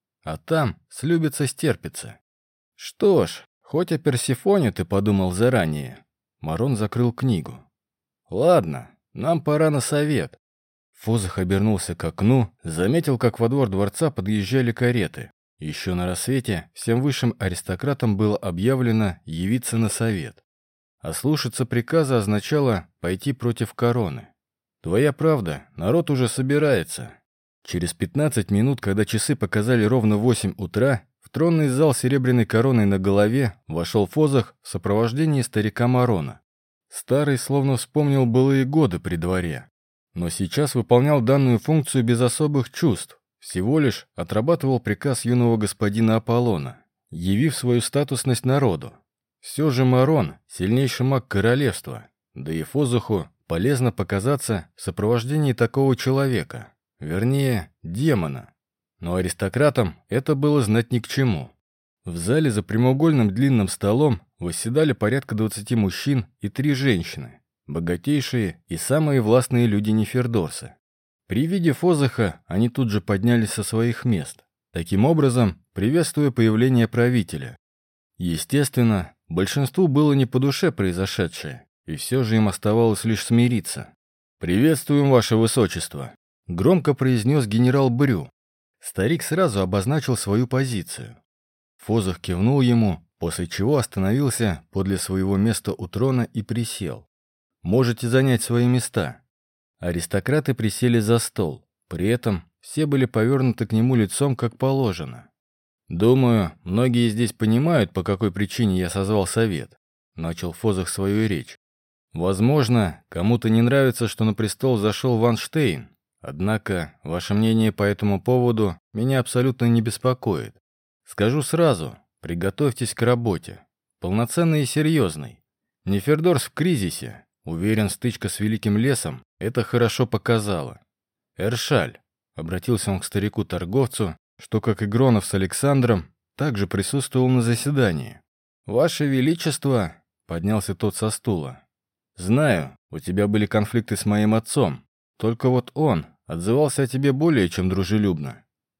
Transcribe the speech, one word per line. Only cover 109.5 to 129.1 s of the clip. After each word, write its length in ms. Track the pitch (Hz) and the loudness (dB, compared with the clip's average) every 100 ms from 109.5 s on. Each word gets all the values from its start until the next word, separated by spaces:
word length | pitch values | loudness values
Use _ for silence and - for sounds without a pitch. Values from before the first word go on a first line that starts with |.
| 80 - _ _ _ _ - | -2 -8 _ _ _ _ -10
начал 360 | 82 85 87 | -8 -6 -8
Фозах 380 | 82 110 95 90 | -4 -2 -2 -4
свою 380 | - 98 104 110 | -4 -2 0 0
речь. 300 | 82 - - _ _ _ _ _ | -2 -8 -18 _ _ _ _ _
"Возможно, 880 | 80 87 95 117 151 117 120 92 78 _ | -4 -2 2 2 2 2 2 0 -4 _
кому-то 400 | 82 98 117 113 | -4 0 0 2
не 120 | 113 | 2
нравится, 460 | 120 139 135 - 117 | 4 4 2 0 -4
что 160 | - 110 | 0 -2
на 80 | |
престол 440 | 101 107 - 131 117 | 0 -4 -2 0 0
зашёл 400 | 107 - 131 117 | 0 0 0 2
Ванштейн. 720 | 120 110 - 160 131 73 - _ _ _ | 2 0 -4 -2 0 -2 -8 _ _ _
Однако, 680 | - 73 95 107 - 92 76 _ | -14 -6 -2 -2 -2 -6 -6 _
ваше 300 | 73 87 - | -8 -6 -2
мнение 400 | 104 113 113 110 | 0 2 2 2
по 100 | - | 0
этому 380 | 101 101 107 98 | -2 0 -2 -2
поводу 580 | 120 127 123 113 101 82 _ | 0 2 2 2 0 -2 _
меня 260 | 107 123 135 | -6 -2 0
абсолютно 460 | 117 127 131 123 117 | 0 0 0 0 2
не 160 | 117 | 2
беспокоит. 760 | 113 - 127 127 117 80 107 - _ _ _ _ | 0 -2 -2 -2 -2 -4 -4 -16 _ _ _ _
Скажу 380 | _ - 104 147 | _ -2 0 0
сразу, 560 | 131 165 165 98 71 - _ _ | -2 2 2 2 -4 -12 _ _
приготовьтесь 720 | - 85 95 - 147 - 120 | -8 -4 -4 0 -2 -2 -6
к 80 | - | -2
работе. 640 | 117 120 117 82 - 90 _ _ _ _ | 0 0 0 -4 -6 -20 _ _ _ _
Полноценной 640 | 87 104 120 - 170 156 | -4 -2 0 0 2 2
и 20 | 131 | 0
серьёзной. 760 | 151 156 160 98 76 71 - _ _ _ _ | 0 0 2 0 -2 -14 -18 _ _ _ _
Нефердорс 600 | - 101 139 151 175 170 - | -4 -2 2 2 2 2 -2
в 80 | |
кризисе. 720 | - 175 147 92 - 58 52 _ _ | -2 0 0 -2 -4 -12 -16 _ _
Уверен, 460 | - 82 101 110 101 | -10 -4 0 0 0
стычка 400 | - 120 - 98 | -2 -6 -4 -8
с 100 | - | -4
Великим 380 | 107 110 107 104 | -2 -2 0 0
Лесом 440 | 131 127 78 | 2 0 -4